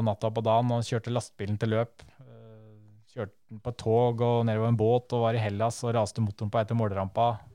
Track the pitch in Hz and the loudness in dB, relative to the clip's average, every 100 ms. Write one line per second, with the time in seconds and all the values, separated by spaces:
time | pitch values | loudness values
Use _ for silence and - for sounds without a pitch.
0 | 110 101 110 113 113 113 123 120 113 117 | 0 0 -2 -2 2 2 2 0 -2 -4
1 | 120 120 - - 101 104 113 110 117 - | -2 -6 -6 -8 -6 -2 0 0 -2 -8
2 | - - 127 113 113 110 110 107 - - | -20 -20 -20 -20 -20 -20 -20 -20 -20 -20
3 | _ 123 101 _ - 110 123 - 113 113 | _ -8 -8 _ -18 -10 -10 -4 2 4
4 | 123 117 120 120 117 110 117 113 110 123 | 4 2 2 2 2 2 2 4 4 2
5 | - 123 113 117 107 101 113 - 120 113 | 0 0 0 0 -2 -2 -2 -2 -2 0
6 | 104 - 107 - 107 113 104 117 110 95 | 0 -2 -4 -4 -2 -2 0 0 -2 -2
7 | 92 113 117 107 - | -4 0 0 0 -10